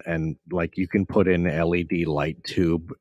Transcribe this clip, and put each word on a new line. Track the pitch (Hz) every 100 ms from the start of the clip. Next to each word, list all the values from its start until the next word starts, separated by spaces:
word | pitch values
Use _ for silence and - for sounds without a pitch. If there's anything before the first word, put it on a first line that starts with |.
| -
and, | 82 80 76 -
like, | 90 85 -
you | 95
can | 104 92
put | 107 92
in | 87 87
L | 78 82 87
E |
D | 80 87 80
light | 73 76 80 -
tube | - 85 82 85 -